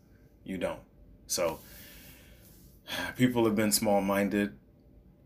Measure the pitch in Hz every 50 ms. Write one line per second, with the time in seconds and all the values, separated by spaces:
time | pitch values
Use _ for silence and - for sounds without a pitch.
0 | - - - - - - - _ - - 95 90 92 87 - - - - - -
1 | - - - - - - - - 87 82 78 - - - - - - - - -
2 | - - - - - - - - - - - - - - - - _ - - -
3 | - - - - 127 123 120 120 113 113 104 104 107 104 104 - 113 107 101 101
4 | 95 98 98 98 101 98 104 101 101 101 - - - - - - - - - -
5 | - - - - -